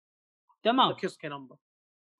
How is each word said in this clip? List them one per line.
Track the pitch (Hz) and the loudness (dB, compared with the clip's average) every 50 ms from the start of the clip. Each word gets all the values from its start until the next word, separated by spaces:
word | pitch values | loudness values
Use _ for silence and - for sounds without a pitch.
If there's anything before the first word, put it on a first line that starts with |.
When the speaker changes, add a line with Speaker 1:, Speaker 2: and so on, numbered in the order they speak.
| _ _ _ _ _ _ _ _ _ _ _ _ - | _ _ _ _ _ _ _ _ _ _ _ _ 0
Speaker 1:
تمام. | 214 240 262 233 175 135 | 2 4 4 4 2 2
Speaker 2:
كيوسكي | - - 175 - - - 151 | -2 -6 -8 -8 -8 -12 -12
نامبو. | 143 143 135 123 123 - _ _ _ _ _ _ _ _ _ _ _ | -10 -12 -14 -18 -20 -20 _ _ _ _ _ _ _ _ _ _ _